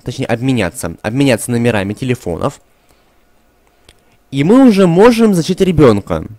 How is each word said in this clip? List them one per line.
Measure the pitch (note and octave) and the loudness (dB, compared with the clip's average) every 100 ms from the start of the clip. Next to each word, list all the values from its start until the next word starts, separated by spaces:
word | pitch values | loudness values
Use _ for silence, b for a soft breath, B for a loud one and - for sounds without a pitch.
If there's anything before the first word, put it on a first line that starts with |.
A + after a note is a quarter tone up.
точнее, | - B2+ C3 | -14 -8 -6
обменяться, | A#2 C3 B2 F2+ - E2+ E2 | -4 -2 -2 -4 -6 -12 -10
обменяться | G#2+ B2+ C#3 A2 - | -6 -2 0 0 -2
номерами | A#2 A#2+ G#2+ F#2+ | -4 -2 -2 -4
телефонов. | G#2 C3 B2 - E2 A2+ - _ _ _ _ _ _ _ _ _ _ _ _ b b b _ _ | -6 -6 -6 -8 -8 -8 -10 _ _ _ _ _ _ _ _ _ _ _ _ b b b _ _
И | C3+ | -2
мы | D3+ B3+ C4 | 2 4 6
уже | G3 F#3 | 4 2
можем | E3 A#3 A3+ A3 F3+ | 4 4 4 2 0
зачать | D#3 F#3 | -2 -2
ребёнка, | F#3+ D#3 C3+ G2+ - E2 E2+ | -2 2 2 2 -2 -8 -8